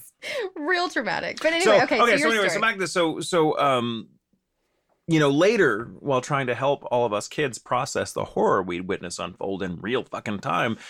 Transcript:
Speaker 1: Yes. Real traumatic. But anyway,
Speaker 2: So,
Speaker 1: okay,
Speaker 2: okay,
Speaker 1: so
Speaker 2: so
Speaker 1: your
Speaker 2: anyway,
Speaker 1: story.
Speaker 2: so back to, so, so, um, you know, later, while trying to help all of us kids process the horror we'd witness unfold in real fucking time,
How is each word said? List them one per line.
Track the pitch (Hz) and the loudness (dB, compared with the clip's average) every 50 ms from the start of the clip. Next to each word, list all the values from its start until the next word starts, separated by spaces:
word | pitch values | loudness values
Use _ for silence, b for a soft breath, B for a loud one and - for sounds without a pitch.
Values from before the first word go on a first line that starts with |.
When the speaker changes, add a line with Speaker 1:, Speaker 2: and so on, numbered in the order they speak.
| - - _ _ | -8 -16 _ _
Speaker 1:
Yes. | - - 605 554 427 370 - | -10 -8 -6 -6 -6 -6 -8
Real | 330 285 320 370 349 359 349 | -6 -2 -2 0 0 0 -2
traumatic. | - 311 233 185 165 175 - 165 - - | -2 -4 -2 -2 -4 -2 -4 -6 -6 -2
But | - 311 330 | 0 0 2
anyway, | 330 381 220 208 - | 4 4 6 6 6
Speaker 2:
So, | 254 | 4
Speaker 1:
okay, | 285 302 220 | 4 4 4
Speaker 2:
okay, | 240 - | 4 4
Speaker 1:
so | 202 | 4
Speaker 2:
so | 185 196 | 4 2
Speaker 1:
your | 214 | 2
Speaker 2:
anyway, | 226 214 196 175 | 2 2 2 0
Speaker 1:
story. | |
Speaker 2:
so | 165 202 | 0 2
back | 220 226 214 190 | 0 0 0 -2
to, | 185 | -4
so, | 156 - 185 170 160 139 - | -2 0 0 0 0 0 -4
so, | 165 - 185 170 156 156 - - | -4 0 2 4 4 4 4 2
um, | - 143 131 123 117 120 117 110 - - _ _ _ _ _ _ _ _ _ _ _ _ _ _ _ _ _ _ _ | 2 2 2 2 0 -2 -4 -6 -10 -14 _ _ _ _ _ _ _ _ _ _ _ _ _ _ _ _ _ _ _
you | - 160 156 | 0 2 4
know, | 151 139 | 4 4
later, | 139 147 175 208 240 214 180 131 107 101 120 - 92 - | 4 6 4 4 6 6 4 4 2 0 -4 -10 -14 -8
while | - 139 135 127 | -2 0 0 0
trying | 123 - 151 135 135 | 0 0 -2 -2 0
to | 123 117 | -2 -2
help | 117 135 143 143 135 - - | 0 0 0 0 -2 -2 -2
all | 123 123 120 | 0 0 2
of | 117 | 2
us | 104 104 - | 0 -2 -4
kids | - - - 151 131 110 | -6 -4 -4 -4 -4 -4
process | - - - 131 123 135 - - 98 101 - - | -10 -6 -4 -2 -2 -2 -2 -2 -4 -4 -2 -4
the | - - | -6 -6
horror | - - - 220 196 131 101 92 | -4 -2 0 2 2 2 0 0
we'd | 92 87 87 92 | -2 -6 -6 -4
witness | 92 95 82 - 87 - - | -4 -6 -6 -6 -10 -8 -8
unfold | 87 87 90 - - 98 98 87 | -10 -10 -8 -8 -6 -6 -4 -4
in | 98 90 87 76 | -4 -6 -6 -8
real | 87 104 123 123 - | -6 -4 -4 -4 -4
fucking | - - 113 - 113 104 92 | -6 -12 -10 -8 -8 -8 -6
time, | - 147 165 170 147 117 113 B B | -4 -2 -2 0 0 -2 -2 B B